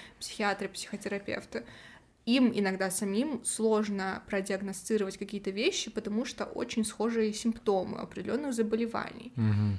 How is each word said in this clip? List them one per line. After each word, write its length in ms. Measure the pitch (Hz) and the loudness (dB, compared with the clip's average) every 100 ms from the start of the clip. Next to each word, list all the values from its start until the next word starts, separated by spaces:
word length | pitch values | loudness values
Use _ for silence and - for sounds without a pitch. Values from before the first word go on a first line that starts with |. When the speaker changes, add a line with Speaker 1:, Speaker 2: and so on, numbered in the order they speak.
| - - | -20 -12
Speaker 1:
психиатры, 500 | - - 202 196 196 | -8 0 0 0 -4
психотерапевты, 960 | - - 208 202 202 202 202 - - 233 - - - _ _ - | -8 -8 -8 -6 -6 -4 -6 -6 -10 -10 -16 -20 -20 _ _ 4
им 260 | 262 247 | 6 6
иногда 360 | 202 190 190 190 | 4 2 2 0
самим 540 | 185 202 202 311 262 | 0 0 0 0 -2
сложно 800 | - - 220 214 208 196 190 190 - | -4 0 4 4 2 0 -2 -4 -2
продиагностировать 880 | 202 196 196 196 190 - 214 190 190 | -2 0 -2 -4 -6 0 0 0 -4
какие-то 320 | 202 202 202 | -6 -6 -4
вещи, 400 | 196 302 - - | 0 0 0 -4
потому 340 | 220 208 214 | -6 -2 -2
что 200 | 269 - | -2 -4
очень 400 | - - - 233 | -6 -4 -2 0
схожие 480 | 214 - 226 233 214 | 0 0 0 2 2
симптомы 640 | 214 233 220 - 190 - - | 2 0 0 2 2 2 -4
определенных 560 | - 202 196 254 294 | -6 -6 -2 -2 0
заболеваний. 800 | 233 214 226 233 - - - 254 - | 0 2 2 0 -2 -4 -8 -6 2
Speaker 2:
Мгм. 420 | 110 104 104 | 4 6 4